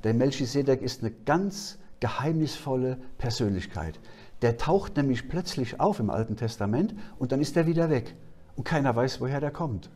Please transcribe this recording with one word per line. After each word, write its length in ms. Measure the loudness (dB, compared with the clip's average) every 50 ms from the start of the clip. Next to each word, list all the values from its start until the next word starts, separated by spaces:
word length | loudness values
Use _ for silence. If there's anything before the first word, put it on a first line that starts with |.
Der 100 | 2 2
Melchisedek 680 | 4 4 4 4 2 0 -2 0 2 2 4 4 4 2
ist 200 | 2 -6 -4 -2
eine 100 | -4 -4 -4 -4 0
ganz 540 | 2 2 2 2 0 -4 -6 -10 -12 -12 -14 -16 -16 -6 -4
geheimnisvolle 960 | -2 -2 -2 0 0 0 2 2 0 0 -2 -6 -4 -2 0 2 2 0 -2 -4 -8 -12 -8 -4
Persönlichkeit. 840 | -4 -2 0 2 2 2 2 0 -4 -6 -6 -6 -6 -6 -8 -10 -16 -18 -18 -18 -18 -16 -6 2
Der 140 | 2 2 4
taucht 400 | 4 2 4 4 2 2 0 0
nämlich 320 | 2 2 2 2 0 -2 -4
plötzlich 500 | -4 -4 -4 -4 -4 -4 -4 -4 0 2
auf 220 | 2 2 2 2
im 100 | 0 0
Alten 240 | 2 0 0 -2 -2
Testament 640 | -2 -2 -4 -2 -2 0 2 2 2 2 0 -2 -6 -10 -12 -6 -4
und 120 | -2 0
dann 100 | 2 0
ist 160 | 0 2 2
er 120 | 2 4 4
wieder 220 | 4 4 4 4
weg. 240 | 2 0 0 -4 -12 -16 -18 -18 -18 -20 -20 -14 -10
Und 80 | -8 -2
keiner 320 | 0 2 2 4 4 4
weiß, 240 | 4 2 0 0 -2
woher 200 | -4 -2 -2 -2
der 120 | -2 -4
kommt. 360 | -4 -4 -4 -4 -4 -6 -6 -10 -20